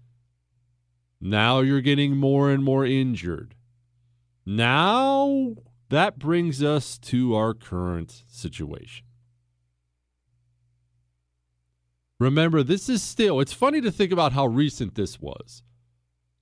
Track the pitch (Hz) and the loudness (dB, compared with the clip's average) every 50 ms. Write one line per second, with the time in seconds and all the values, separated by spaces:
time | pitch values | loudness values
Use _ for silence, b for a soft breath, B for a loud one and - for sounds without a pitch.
0 | _ _ _ _ _ _ _ _ _ _ _ _ _ _ _ _ _ _ _ _ | _ _ _ _ _ _ _ _ _ _ _ _ _ _ _ _ _ _ _ _
1 | _ _ _ - 87 92 107 104 107 117 127 135 131 135 139 139 123 139 143 139 | _ _ _ -12 -6 -2 0 2 4 4 4 4 2 2 2 2 2 2 2 2
2 | 143 139 139 139 139 135 139 139 139 139 139 135 135 135 131 135 135 123 135 135 | 2 0 0 0 2 2 2 4 4 2 2 2 2 2 2 2 2 2 0 0
3 | 131 127 120 90 87 87 82 - - - - _ _ _ _ _ _ _ _ _ | 0 0 -2 -4 -4 -6 -8 -8 -10 -14 -20 _ _ _ _ _ _ _ _ _
4 | _ _ _ _ _ _ _ _ - 95 101 110 117 120 131 147 170 190 220 254 | _ _ _ _ _ _ _ _ -10 -6 -2 0 2 2 2 2 2 2 2 2
5 | 269 269 277 269 277 285 277 269 262 247 220 - - - _ _ _ - - 151 | 2 2 2 2 0 0 0 0 -2 -4 -6 -10 -16 -20 _ _ _ -2 0 2
6 | 180 208 - - 131 151 170 175 175 165 139 131 147 147 151 147 - - - - | 2 2 0 -4 -2 -2 0 0 0 -2 -2 0 0 0 0 0 -2 -6 -10 -16
7 | - - - 123 127 123 113 107 107 113 110 113 - - 95 90 90 90 87 85 | -8 -4 -2 0 2 2 2 2 0 0 -2 -4 -8 -10 -6 -6 -4 -4 -4 -6
8 | 82 - - - - _ - - - 82 - - 78 71 - - - - - - | -8 -10 -14 -20 -20 _ -16 -14 -12 -12 -10 -10 -12 -12 -12 -14 -18 -20 -20 -20
9 | - _ _ _ _ _ _ _ _ _ _ _ _ _ _ _ _ _ _ _ | -20 _ _ _ _ _ _ _ _ _ _ _ _ _ _ _ _ _ _ _
10 | _ _ _ _ _ _ _ _ _ _ _ _ _ _ _ _ _ _ _ _ | _ _ _ _ _ _ _ _ _ _ _ _ _ _ _ _ _ _ _ _
11 | _ _ _ _ _ _ _ _ _ _ _ _ _ _ _ _ _ _ _ _ | _ _ _ _ _ _ _ _ _ _ _ _ _ _ _ _ _ _ _ _
12 | _ _ _ - 120 131 139 156 160 170 160 156 135 123 180 196 - - 254 202 | _ _ _ -2 0 2 2 2 2 2 2 2 2 2 0 -2 -2 -2 -4 -4
13 | - - - - 226 202 160 131 139 - - - 254 285 294 311 240 214 165 - | -4 -4 -2 0 0 2 2 2 0 -2 -2 0 0 0 2 0 -2 -2 -2 -2
14 | 202 175 190 175 160 143 127 139 139 120 113 131 151 143 - - 123 98 - - | -2 0 2 2 2 2 2 2 0 2 2 0 0 0 -2 -4 -8 -6 -6 -4
15 | 98 85 - - - 71 - - - - - - - _ _ _ _ _ _ _ | -6 -6 -6 -10 -12 -12 -12 -14 -16 -20 -20 -20 -20 _ _ _ _ _ _ _
16 | _ _ _ _ _ _ _ _ | _ _ _ _ _ _ _ _